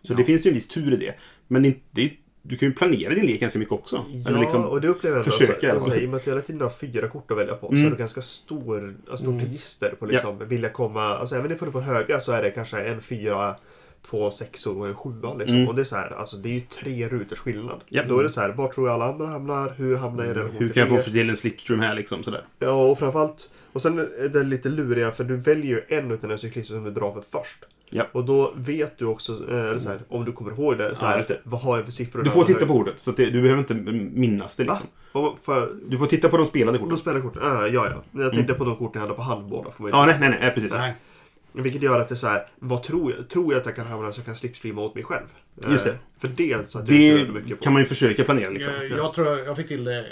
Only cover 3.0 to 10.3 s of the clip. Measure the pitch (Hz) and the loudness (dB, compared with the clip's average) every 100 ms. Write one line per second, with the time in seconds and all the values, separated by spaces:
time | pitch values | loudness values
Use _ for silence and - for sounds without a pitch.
3 | 101 180 180 107 117 107 107 107 - 131 | 0 2 2 2 0 -2 -2 -4 -4 -8
4 | 123 131 123 120 117 120 110 143 160 185 | -6 -6 0 2 4 2 0 0 0 0
5 | 170 131 113 - 123 - 139 110 113 120 | 0 0 2 4 4 4 2 2 0 0
6 | 127 131 143 135 139 160 123 - 139 117 | -2 -4 -2 -4 -6 -6 -6 -6 -8 -6
7 | 110 143 - 104 101 113 - 143 151 120 | -6 -8 -6 -4 -2 -6 0 4 4 2
8 | 113 - - - - 156 117 107 101 98 | -6 -6 -4 -6 -6 -10 -6 -6 -6 -14
9 | - 123 131 123 117 143 - - - - | -14 -6 -4 -2 -4 -6 -8 -4 -4 -4
10 | 107 127 107 | 0 0 0